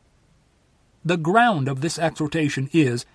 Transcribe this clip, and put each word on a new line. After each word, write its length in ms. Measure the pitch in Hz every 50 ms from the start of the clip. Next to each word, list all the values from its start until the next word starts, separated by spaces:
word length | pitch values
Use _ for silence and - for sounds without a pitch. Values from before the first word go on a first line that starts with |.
| _ _ _ _ _ _ _ _ _ _ _ _ _ _ _ _ _ _ _ _ -
The 140 | 160 180
ground 500 | 175 151 170 196 226 240 240 202 143 131
of 140 | 139 139 131
this 180 | 151 165 - -
exhortation 720 | 165 160 - - 156 147 - 165 151 143 - - 135 135
is, 340 | - 165 147 123 117 120 - -